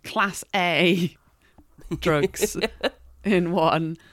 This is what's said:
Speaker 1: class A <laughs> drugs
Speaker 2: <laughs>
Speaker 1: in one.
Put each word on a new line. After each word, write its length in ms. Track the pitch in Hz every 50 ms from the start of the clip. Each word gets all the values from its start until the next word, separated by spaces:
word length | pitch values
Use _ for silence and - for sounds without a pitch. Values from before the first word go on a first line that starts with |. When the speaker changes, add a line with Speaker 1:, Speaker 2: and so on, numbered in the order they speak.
| -
Speaker 1:
class 380 | - - 220 202 196 165 - - _ -
A 600 | 196 180 175 165 147 175 175 185 170 175 156 - _ _ _ _ _ _ _ _ - - _ _ - - -
<laughs> 100 | 170 -
drugs 560 | - 170 156 147 - - - - 208 - - - - - - - - 277
Speaker 2:
<laughs> 320 | - _ - - - - -
Speaker 1:
in 260 | 202 240 175 175 165
one. 460 | 175 185 160 165 - 160 165 160 165 - - -